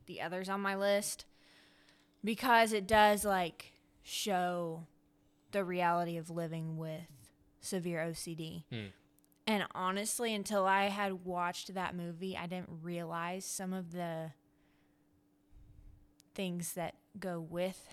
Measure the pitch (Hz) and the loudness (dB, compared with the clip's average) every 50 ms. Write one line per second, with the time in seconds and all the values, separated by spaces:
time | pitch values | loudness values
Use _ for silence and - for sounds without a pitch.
0 | - - 180 - 117 165 175 180 190 190 196 196 202 196 196 196 196 202 202 202 | -18 -14 -8 -6 -6 -4 -4 -4 -4 -2 -2 -2 0 -2 0 2 4 4 4 4
1 | 208 - - - - - - - _ - - - - - - - _ - - _ | 2 0 -6 -8 -10 -18 -20 -20 _ -20 -20 -20 -20 -20 -20 -20 _ -20 -20 _
2 | _ _ _ _ - 208 226 - - 262 240 226 226 220 220 214 190 190 220 214 | _ _ _ _ -4 -4 -2 0 4 6 8 8 8 8 4 0 2 6 8 8
3 | 214 208 208 202 202 208 196 185 180 165 - - - - - _ _ _ _ _ | 10 8 8 6 4 2 2 2 2 0 -2 -8 -16 -18 -20 _ _ _ _ _
4 | - - - - - 214 196 180 180 180 180 175 175 165 160 160 165 - _ _ | -14 -8 -6 -4 0 2 2 2 2 2 0 0 -2 -2 -4 -6 -10 -14 _ _
5 | _ _ _ _ _ _ _ _ _ _ - 202 196 175 180 180 180 170 170 175 | _ _ _ _ _ _ _ _ _ _ -2 0 0 0 2 4 4 4 4 4
6 | 175 170 170 165 160 170 165 170 170 160 160 165 165 160 160 156 160 160 156 156 | 2 0 -2 -4 -6 -6 -4 -4 -4 -4 -4 -4 -4 -4 -4 -4 -4 -6 -6 -8
7 | 170 - 143 131 - - _ _ _ _ _ _ - - 196 185 165 180 170 160 | -10 -14 -18 -20 -20 -20 _ _ _ _ _ _ -8 -4 -4 -2 -2 0 0 0
8 | 160 170 165 156 - 170 165 160 165 160 165 165 156 - 127 113 104 98 95 - | 0 -2 -2 -6 -8 -8 -8 -8 -8 -8 -8 -10 -10 -8 -8 -6 -6 -8 -10 -14
9 | _ _ _ _ _ _ _ _ _ - 220 202 185 - - - 185 185 190 202 | _ _ _ _ _ _ _ _ _ 0 0 2 0 -2 -4 -2 -2 0 0 0
10 | 208 220 - - 240 226 220 208 196 - 214 202 190 190 190 196 196 202 196 202 | -2 -2 -2 0 0 0 0 0 -2 2 2 4 6 6 6 6 4 2 2 0
11 | 208 196 190 180 180 185 180 175 175 175 180 - - - 185 190 180 - - 180 | 0 0 -2 -2 -4 -4 -2 0 0 -2 -2 -4 -8 -6 -4 -2 -2 -2 -2 -4
12 | 175 175 170 165 185 190 185 165 170 175 180 180 175 - 175 160 160 175 175 170 | -6 -6 -6 -6 -6 -6 -4 -4 -4 -4 -6 -6 -6 -8 -10 -10 -8 -6 -6 -6
13 | 170 165 165 170 165 175 185 190 190 - - - 196 185 185 185 180 170 165 180 | -6 -4 -4 -4 -4 -4 -6 -6 -6 -8 -6 -6 -4 -4 -4 -4 -6 -6 -6 -6
14 | 175 170 165 160 160 160 147 - _ _ _ _ _ _ _ _ _ _ _ _ | -6 -4 -4 -6 -6 -8 -10 -14 _ _ _ _ _ _ _ _ _ _ _ _
15 | _ _ _ _ _ _ _ _ _ _ - - - - - - - - - - | _ _ _ _ _ _ _ _ _ _ -20 -20 -20 -20 -20 -20 -20 -20 -20 -20
16 | - _ _ _ - _ _ - 196 180 175 175 170 - - 180 165 160 - - | -20 _ _ _ -20 _ _ -6 -4 -4 -4 -4 -6 -6 -6 -4 -6 -6 -6 -10
17 | _ _ _ 196 180 185 175 170 160 160 165 175 180 185 180 - - - | _ _ _ -8 -6 -4 -4 -4 -6 -6 -4 -2 -2 -2 -2 -6 -14 -20